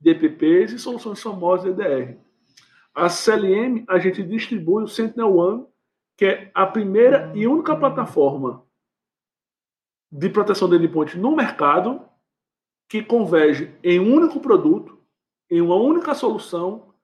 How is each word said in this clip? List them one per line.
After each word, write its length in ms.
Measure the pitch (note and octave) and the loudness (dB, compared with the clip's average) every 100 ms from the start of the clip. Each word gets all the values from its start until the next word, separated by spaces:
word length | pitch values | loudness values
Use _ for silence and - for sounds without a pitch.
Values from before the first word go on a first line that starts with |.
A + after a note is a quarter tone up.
de 120 | D#3 | 0
E 40 | D#3+ | 2
P 140 | D#3 | 0
Ps 440 | D#3 D3+ F3 A3 | 0 2 2 2
e 60 | A#3 | -4
soluções 420 | B3+ A#3+ A#3 G3+ | -10 -10 -10 -12
famosas 440 | A3+ F#3+ F3 F3+ F#3 | -10 -4 0 0 -2
de 160 | F#3 | -6
E 20 | |
D 0 | |
R. 360 | G3 C3+ B2 - _ _ _ _ _ _ _ | -4 -4 -6 -14 _ _ _ _ _ _ _
A 160 | - E3+ | -4 -2
C 220 | E3+ - | 0 0
L 200 | A3 G3 | 2 2
M, 340 | F#3+ B3 A#3 - | 0 0 -4 -2
a 120 | F#3 | 0
gente 220 | F#3 F#3 | 0 -2
distribui 640 | F3 A3 - A3 D#3+ G3+ | -6 -8 -8 -6 -2 -2
o 40 | G#3+ | -2
Sentinel 480 | - A3 A3+ A3+ F#3 | -6 -6 -2 0 2
One, 300 | F3 A3 C4 _ _ _ _ _ | 2 -2 -8 _ _ _ _ _
que 80 | G3 | 0
é 260 | F#3+ - | 0 -4
a 140 | - F#3+ | -2 -2
primeira 640 | A3+ G3+ G3+ B3 C#4 D#3+ | -2 -2 4 4 4 0
e 140 | G3+ A3 | -4 0
única 280 | D#4 D#4+ D4+ | 0 0 -2
plataforma 880 | C#4 - A3+ - C#3 C#3 C3 A#2+ _ _ _ _ _ _ _ _ _ _ _ _ _ _ _ | -2 -2 -4 0 0 0 -6 -10 _ _ _ _ _ _ _ _ _ _ _ _ _ _ _
de 180 | C#3+ F3+ | -8 -4
proteção 400 | G3 G#3 G3 F#3 | 0 0 0 2
de 60 | F3 | 4
endpoint 420 | E3 D#3+ D3+ F3 | 2 0 -4 -2
no 180 | A3 D#4 | -2 0
mercado 680 | A#3+ - D3 D#3 F#3+ C4+ - _ _ _ _ _ _ _ _ | -2 0 2 2 0 -6 -12 _ _ _ _ _ _ _ _
que 140 | G#3+ | -8
converge 720 | G#3+ A#3 G#3+ E3 D3+ C#3 - - | -2 0 2 4 4 2 -4 -6
em 180 | F3 F3 | 0 2
um 140 | G3 | 4
único 260 | C#4+ E4+ C#4 | 4 2 0
produto, 600 | B3+ G3 D3+ E3 - - _ _ _ _ _ | 2 4 4 0 -2 -20 _ _ _ _ _
em 120 | E3+ | -2
uma 140 | E3+ F3+ | 2 2
única 380 | B3 E4+ E4 | 2 0 -2
solução, 800 | - A#3+ G#3 - F3 F3+ A3 - _ | -4 -4 -4 -8 -8 -8 -10 -16 _